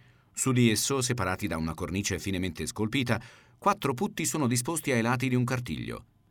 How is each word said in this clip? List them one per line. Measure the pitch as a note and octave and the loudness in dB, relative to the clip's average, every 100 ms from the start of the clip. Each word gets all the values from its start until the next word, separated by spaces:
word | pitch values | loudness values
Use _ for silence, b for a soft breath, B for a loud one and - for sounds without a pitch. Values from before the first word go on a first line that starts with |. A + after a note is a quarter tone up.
| b b b | b b b
Su | - C3 | -4 2
di | B2 A#2 | 6 6
esso, | G#2 - C#3 | 6 2 0
separati | B2+ A#2 F#2 F#2 G2+ | 0 0 -2 -2 -2
da | E2 | -2
una | D#2+ | -2
cornice | D#2+ F2 F#2+ G2+ F2+ | -4 -4 -2 -2 -4
finemente | G2 F#2 F2+ D#2+ D#2+ | -2 -2 -4 -4 -6
scolpita, | - G#2+ C3+ B2+ A2 B B B B | -4 -2 0 0 -2 B B B B
quattro | G3 G3+ C3+ | 0 2 0
putti | B2+ G3+ - | 0 -2 -2
sono | D#3+ D#3+ B2 | -2 0 2
disposti | B2 C#3+ E3 D3 | 2 0 -2 0
ai | A#2+ | 2
lati | A2+ B2+ C3 | 2 0 2
di | B2+ | 2
un | |
cartiglio. | B2 B2+ - C#2 A1+ A1+ - _ _ | 2 -2 -4 -6 -6 -10 -12 _ _